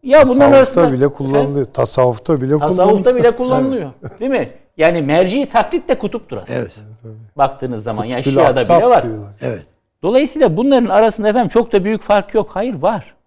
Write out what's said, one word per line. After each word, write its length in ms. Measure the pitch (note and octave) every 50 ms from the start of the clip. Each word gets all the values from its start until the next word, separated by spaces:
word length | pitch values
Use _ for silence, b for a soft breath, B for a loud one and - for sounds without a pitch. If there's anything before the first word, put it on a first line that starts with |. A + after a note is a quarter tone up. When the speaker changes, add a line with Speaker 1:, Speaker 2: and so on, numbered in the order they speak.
| _
Speaker 1:
Ya 260 | C4 C4 D#4 C#4+ C4
bunların 240 | B3 C4+ C#4+ C#4 C#4
Speaker 2:
Tasavvufta 280 | C4+ C4 C4 - F3
Speaker 1:
arasında 120 | E3+ D3+ C3
Speaker 2:
bile 160 | B2+ C3+ C#3+
kullanılıyor. 400 | C#3 - C#3 C3+ C#3 C#3+ C#3+ C#3+
Speaker 1:
Efendim? 200 | C#3+ C#3+ C3 - _
Speaker 2:
Tasavvufta 680 | - B2 - - - B2+ B2 A#2+ G#2+ - - E3 C3+ B2+
bile 160 | C3 C#3+ D3+
Speaker 1:
Tasavvufta 260 | C#3+ D#3 F#3 F3+ F3+
Speaker 2:
kullanılıyor. 320 | G3+ G#3+ G3+ F#3 B3 B3+
Speaker 1:
bile 200 | B3 A#3 A#3+ A#3
kullanılıyor. 540 | A#3+ B3+ B3+ C4 C4 C4 C4+ C4+ A#3+ E3+ C3+ B2+ _ -
Speaker 2:
Evet. 180 | B2 - -
Speaker 1:
Değil 100 | A3 C4+
mi? 180 | C4+ A3+ C3+ - - - _ _ _
Yani 260 | - D#3 D#3+ F3 E3+ D3
merci 460 | C3+ D3 E3 F#3+ F#3 G3+ C#4 C#4+ -
taklit 400 | - A#3 G3+ - - F4 - -
de 100 | C4+ -
kutuptur 380 | - G3+ - A#3 - _ C3
aslında. 220 | G#2 F#2+ - B2 B2+
Speaker 3:
Evet. 200 | A#2 F#2 - - G#2+ G#2+ A2 _ -
Speaker 2:
Tabii. 100 | A2+ A2 A2 A2+ - _
Speaker 1:
Baktığınız 460 | D3 C#3 C#3 - - C3+ B2+ A#2+ G#2+ G#2
zaman 200 | A#2 A2 G#2+ G#2
yani 180 | A2+ B2+ B2 B2
Speaker 2:
Kutbül 100 | C#3 C3+ C3+
Speaker 1:
Şia'da 240 | - C3 B2+ C3 A#2+
bile 80 | G2+ E3+
Speaker 2:
Aktap 80 | E3+ G#3+ B3
Speaker 1:
var. 140 | A#3+ F3 B2
Speaker 2:
diyorlar. 240 | A#2 A2 G#2+ G#2 G2+ G2+ _
Speaker 3:
Evet. 260 | - C3 A#2 F2+ D2 _ _ _ _ _ _ _ -
Speaker 1:
Dolayısıyla 540 | E3+ A3+ C4 D4 B3+ - D4+ C#4+ G#3 D#3
bunların 320 | F3 A#3+ C#4 C#4 B3+ A#3+ G3
arasında 400 | F#3 G3+ A3 A3+ G#3 - G3+ G#3+
efendim 200 | G#3 B3+ A#3+ F3
çok 240 | - A#3 A#3 - -
da 120 | G3+ F3+
büyük 180 | G#3 A3 G#3 -
fark 320 | - G#3 G#3 G3 - -
yok. 160 | G#3+ G3 - -
Hayır 220 | F#3 G#3+ B3+ D4+
var. 400 | C4 B3 - A3+ F#3+ - - _ _ _